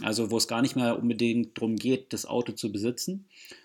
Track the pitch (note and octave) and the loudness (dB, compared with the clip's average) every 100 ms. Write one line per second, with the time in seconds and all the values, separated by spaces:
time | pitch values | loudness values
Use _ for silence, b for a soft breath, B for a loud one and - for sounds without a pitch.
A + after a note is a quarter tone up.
0 | G#2+ G#2+ A2 A2+ - A#2 C3 B2+ A#2+ A2+ | -2 0 2 0 0 2 0 2 2 2
1 | A#2 A2+ A#2+ A#2 A2+ - A2+ A2 A#2+ B2+ | 0 2 2 2 0 -2 0 0 2 0
2 | - G#2 - B2 A#2+ G#2+ A2+ G2+ A2 A#2+ | 0 -8 -2 -2 -2 -4 -4 -2 -2 -2
3 | - G3 - B B B | -4 -6 -10 B B B